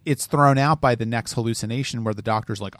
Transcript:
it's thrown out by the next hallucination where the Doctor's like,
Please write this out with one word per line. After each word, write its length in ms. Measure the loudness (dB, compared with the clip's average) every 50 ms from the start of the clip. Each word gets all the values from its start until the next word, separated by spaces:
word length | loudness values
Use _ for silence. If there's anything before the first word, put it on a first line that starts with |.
| _
it's 180 | -2 -2 -2 -2
thrown 300 | -2 2 4 6 6 6
out 240 | 4 4 2 2 2
by 140 | 4 2 2
the 100 | 2 -2
next 300 | -2 -2 -4 -4 -4 -4
hallucination 720 | -2 -2 -2 -2 -4 -4 -4 -4 -4 -4 -4 -6 -4 -4
where 100 | -4 -4
the 80 | -4
Doctor's 380 | -2 -2 -2 -2 -2 -4 -8 -8
like, 140 | -8 -12 -10